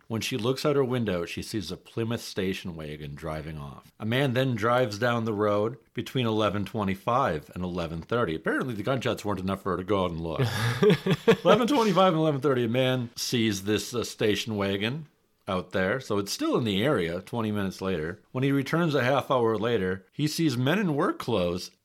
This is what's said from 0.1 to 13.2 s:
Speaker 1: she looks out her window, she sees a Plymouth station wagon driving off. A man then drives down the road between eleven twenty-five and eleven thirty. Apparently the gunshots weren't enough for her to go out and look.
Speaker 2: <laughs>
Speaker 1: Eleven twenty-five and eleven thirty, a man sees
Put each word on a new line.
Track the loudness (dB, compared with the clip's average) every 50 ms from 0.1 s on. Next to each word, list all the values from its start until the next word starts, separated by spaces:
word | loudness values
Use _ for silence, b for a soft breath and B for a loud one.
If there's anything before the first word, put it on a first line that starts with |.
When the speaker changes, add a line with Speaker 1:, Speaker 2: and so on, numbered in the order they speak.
| -6 -4
Speaker 1:
she | -4 -4 -4
looks | -2 0 -2 -2 0 0
out | 0 2
her | 2 2
window, | 2 0 0 0 0 0 -2 -2
she | -4 -6 -8
sees | -8 -6 -6 -6 -6 -6
a | -10 -12
Plymouth | -14 -10 -6 -4 -4 -2 -4 -6
station | -6 -8 -6 -4 -2 -2 -2 -4 -6 -10 -10
wagon | -10 -10 -10 -10 -10 -10 -10 -10
driving | -8 -8 -6 -6 -6 -8 -8 -10 -10
off. | -10 -12 -14 -16 -20 -20 _ -8
A | -4
man | -2 0 2 2 2 2
then | 2 2 0 0
drives | 0 2 2 4 4 2 2 0 0
down | 0 2 2 2 0
the | 0 0
road | 2 2 2 4 2 2 0 -2 -6 _ _ -8
between | -8 -8 -4 -2 -2 0
eleven | 2 2 2 2 2 2 0 -4
twenty-five | -4 -2 -2 0 0 -2 -2 0 0 2 2 2 2 0 -2 -4 -8 -8
and | -6 -6
eleven | -4 -2 -4 -4 -4 -4 -8
thirty. | -6 -2 0 0 0 0 -2
Apparently | -2 -2 -2 -2 -2 -2 -4 -6
the | -4 -2
gunshots | -2 -2 -2 0 -2 -4 -2 -2
weren't | -4 -4 -2
enough | -2 -2 -2 -2 -2
for | -2
her | -2 -2
to | 0
go | 0 2 2 2
out | 0
and | -2 -4
look. | -4 -4 -2 -2 -2 0 0 -2 -2 -2 0 4
Speaker 2:
<laughs> | 4 6 6 4 2 0 -2 2 4 4 4 4 6
Speaker 1:
Eleven | 6 6 6 4 4
twenty-five | 4 4 4 4 6 6 6 6 4
and | 4
eleven | 2 2 0 2
thirty, | 2 2 2 2 2
a | 2
man | 2 2 2 2 2 0 -2 -4 -8
sees | -8